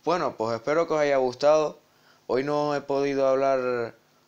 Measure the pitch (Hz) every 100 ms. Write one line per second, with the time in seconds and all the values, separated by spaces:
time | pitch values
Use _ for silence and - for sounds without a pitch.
0 | - 175 139 - 110 113 - 156 165 156
1 | 147 139 127 120 147 156 151 - _ _
2 | _ _ - 120 143 147 147 143 139 139
3 | 143 135 135 131 135 135 127 120 113 -
4 | _ _